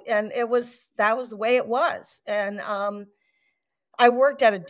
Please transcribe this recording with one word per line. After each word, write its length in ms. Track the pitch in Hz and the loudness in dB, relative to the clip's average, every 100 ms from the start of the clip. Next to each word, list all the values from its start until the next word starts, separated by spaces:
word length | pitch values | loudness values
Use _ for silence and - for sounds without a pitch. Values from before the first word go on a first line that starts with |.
| - | -2
and 240 | 214 214 | -2 -2
it 140 | - 233 | -4 0
was, 380 | 247 240 - - - | 0 -2 -10 -12 -2
that 200 | 214 233 | 0 0
was 140 | 247 | -4
the 60 | 214 | -6
way 180 | 220 254 | 0 0
it 120 | 214 | 0
was. 540 | 240 320 - - - - | 0 0 -2 -10 -16 -6
And, 340 | 208 202 202 | -4 -4 -6
um, 460 | - 202 202 208 202 _ _ _ _ _ _ _ _ - | -8 -6 -6 -8 -14 _ _ _ _ _ _ _ _ 4
I 120 | 247 | 4
worked 340 | 240 269 277 | 6 2 4
at 100 | 240 | 2
a, 120 | 202 170 | 2 -2